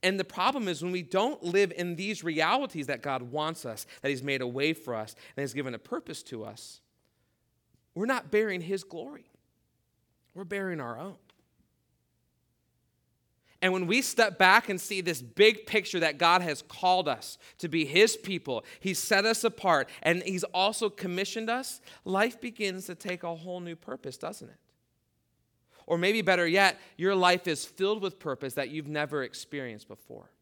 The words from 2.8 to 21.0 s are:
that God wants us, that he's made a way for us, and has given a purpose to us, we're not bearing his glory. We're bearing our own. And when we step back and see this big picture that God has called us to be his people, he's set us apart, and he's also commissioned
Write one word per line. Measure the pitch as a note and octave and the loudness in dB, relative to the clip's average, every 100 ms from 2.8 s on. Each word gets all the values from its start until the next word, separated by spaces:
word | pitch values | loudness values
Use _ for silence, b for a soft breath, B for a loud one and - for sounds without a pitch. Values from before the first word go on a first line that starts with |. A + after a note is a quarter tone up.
| C#3 | -6
that | C3 | -4
God | C#3 C3 | -4 -4
wants | B2 C#3+ D3+ D#3+ | -4 -4 -4 -4
us, | B2+ A2 - B | -10 -10 -14 B
that | C#3 | -4
he's | C3+ | -2
made | C3+ C3+ | -2 -2
a | B2 | -2
way | B2 D3 | 0 0
for | D#3+ C3 | 0 -4
us, | A2+ A2 - B | -6 -6 -14 B
and | - | -6
has | C#3 | -6
given | B2+ C3 | -4 -6
a | A#2 | -8
purpose | - C4 - D#3+ | -8 -10 -8 -14
to | - A#2+ | -12 -12
us, | G#2+ G#2+ - - _ _ _ _ _ _ _ _ _ _ _ | -12 -14 -18 -20 _ _ _ _ _ _ _ _ _ _ _
we're | - A3 | -6 0
not | C4 D3+ | -2 2
bearing | G#3 A3 F#3 | 2 2 -2
his | E3+ G3 | -4 -6
glory. | - E3+ C4 - _ _ _ _ _ _ _ _ _ _ _ | -6 -12 -12 -14 _ _ _ _ _ _ _ _ _ _ _
We're | F3 | -16
bearing | F#3+ G3+ F#3+ E3 | -6 -4 -2 -4
our | A#2+ A#2 | -4 -6
own. | F3+ F#3 _ _ _ _ _ _ _ _ _ _ _ _ _ _ _ _ _ _ _ _ _ _ b b | -10 -14 _ _ _ _ _ _ _ _ _ _ _ _ _ _ _ _ _ _ _ _ _ _ b b
And | F#3 | 0
when | F#3 F3 | 2 2
we | A3+ | 2
step | C4 - A3 F3+ | 2 2 2 6
back | F#3 G#3 - | 8 8 4
and | F#3 | -6
see | - G3 | -4 -4
this | F3 D3 | -4 -4
big | A#2+ - G#3+ A3+ - | -6 6 6 6 0
picture | A3 G3 F3+ | -2 0 0
that | D#3+ D3 | 0 4
God | E3+ F3+ | 6 6
has | F3 C#3+ | 4 -4
called | - - F#3 F#3 D3+ | -8 -2 4 4 2
us | A#2 - - B B | -4 -6 -16 B B
to | D3 | -4
be | D#3+ | -2
his | D3 D#3+ G#3+ - | 2 6 6 6
people, | - F#3 - A#2+ - B | -4 -6 -4 -6 -6 B
he's | F#3+ F3+ | -4 -4
set | - G3 | 2 2
us | G#3+ A3+ | 4 2
apart, | A3+ A3 F#3+ D#3 B2+ B | 0 0 4 4 2 B
and | D#3 F3 | 0 2
he's | F#3 F#3 | 0 -4
also | F#3 F3+ G3 A3 G#3+ | -2 2 2 2 -4
commissioned | - | -4